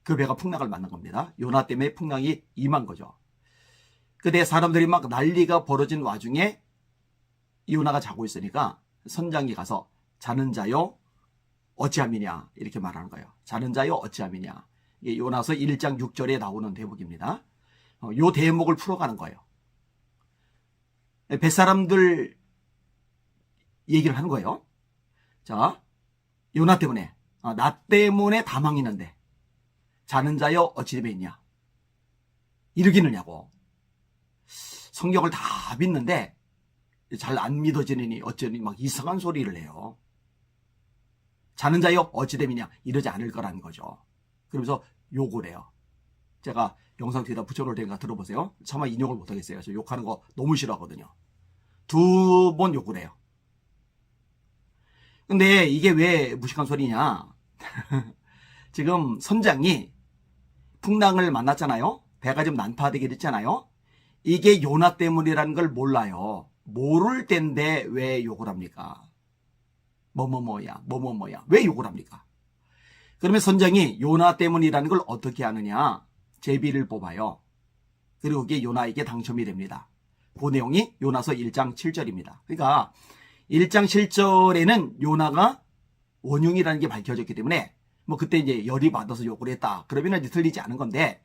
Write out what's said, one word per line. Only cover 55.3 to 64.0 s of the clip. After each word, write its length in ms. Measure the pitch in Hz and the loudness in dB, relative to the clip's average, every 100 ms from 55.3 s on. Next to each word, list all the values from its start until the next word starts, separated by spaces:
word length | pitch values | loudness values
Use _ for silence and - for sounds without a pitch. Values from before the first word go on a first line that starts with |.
| 196 190 196 156 | 4 8 8 6
이게 240 | 147 185 | 4 6
왜 440 | 160 175 165 131 | 6 6 4 0
무식한 320 | 131 123 - 131 | -4 -6 -4 -2
소리냐? 640 | 143 131 113 147 95 - _ _ _ | -2 0 0 0 -2 -10 _ _ _
<laughs> 1120 | - 127 - 135 113 - _ _ _ - - | -14 -14 -6 -6 -6 -16 _ _ _ -20 -14
지금 480 | - 147 180 135 110 | -4 0 0 0 -4
선장이 720 | - 220 202 135 175 135 - _ _ _ _ _ _ _ _ _ | 0 2 2 2 2 0 -4 _ _ _ _ _ _ _ _ _
풍랑을 500 | 196 214 202 185 175 | 0 4 4 4 2
만났잖아요. 720 | 123 127 143 143 117 165 269 _ _ | 2 0 0 -2 -2 -2 -4 _ _
배가 240 | 127 139 | -4 -2
좀 100 | 156 | -2
난파되게 540 | 135 104 120 143 139 127 | -2 -6 -2 -2 -2 -6
됐잖아요. 600 | 117 156 110 113 220 - _ _ _ | -4 -4 -2 -2 -4 -6 _ _ _